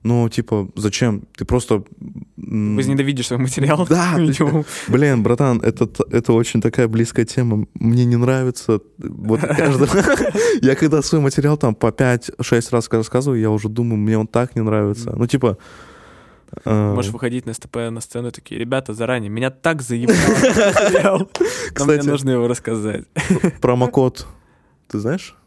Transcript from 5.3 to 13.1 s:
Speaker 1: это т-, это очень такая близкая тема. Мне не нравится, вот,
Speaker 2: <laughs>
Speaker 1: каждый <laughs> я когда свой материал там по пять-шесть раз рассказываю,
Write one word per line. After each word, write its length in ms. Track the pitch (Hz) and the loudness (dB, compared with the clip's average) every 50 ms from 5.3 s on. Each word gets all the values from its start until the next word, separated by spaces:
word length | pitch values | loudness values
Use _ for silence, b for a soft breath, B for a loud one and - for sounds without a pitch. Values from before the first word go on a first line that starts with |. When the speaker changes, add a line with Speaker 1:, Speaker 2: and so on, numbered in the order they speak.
| 120 123 143 131 120 113 | 2 2 2 2 2 2
Speaker 1:
это 260 | - 113 - - 120 | 0 -2 0 0 -2
т-, 160 | 113 - - 107 - | -4 -2 -6 -6 0
это 220 | - 117 117 - 117 | 0 -2 2 2 2
очень 260 | 113 117 - - 120 | 2 2 2 -2 0
такая 280 | 104 120 - - 123 113 | 0 0 0 0 0 0
близкая 340 | 110 113 113 113 - - 117 | 2 0 -2 0 0 -2 -2
тема. 420 | 113 - - 123 117 110 104 104 - _ | -2 0 -2 0 0 0 -2 -2 -6 _
Мне 280 | - - 113 117 123 123 | -2 0 2 4 4 4
не 140 | 120 120 | 2 2
нравится, 640 | 117 120 127 131 131 131 127 120 - - - 110 104 - _ _ | 2 2 2 0 0 0 -2 -4 -4 -2 0 0 0 -2 _ _
вот, 420 | - - - - - - 104 110 131 | -12 -12 -12 -10 -8 0 0 2 2
Speaker 2:
<laughs> 480 | 147 - 151 147 165 143 139 131 190 | 2 0 0 2 2 2 4 4 4
Speaker 1:
каждый 0 | |
<laughs> 760 | - - 196 - - 571 - - 587 - 415 453 480 427 262 | 4 4 2 4 2 2 2 0 -2 0 0 2 2 2 4
я 140 | 220 185 135 | 4 2 4
когда 260 | - 160 156 147 151 | 4 2 2 2 0
свой 200 | 139 - - 160 | 0 0 0 2
материал 340 | 143 139 135 - 139 147 151 | 2 2 0 2 2 2 0
там 180 | 147 - 123 110 | 2 0 0 0
по 200 | - - 113 107 | 2 0 -2 0
пять-шесть 800 | - 135 127 123 117 - - - - 120 - 127 117 117 - - | 2 2 2 2 0 -2 -8 -8 -8 -2 0 2 0 2 2 0
раз 160 | 117 113 - | -2 0 0
рассказываю, 480 | - 113 110 - | -2 -2 -2 0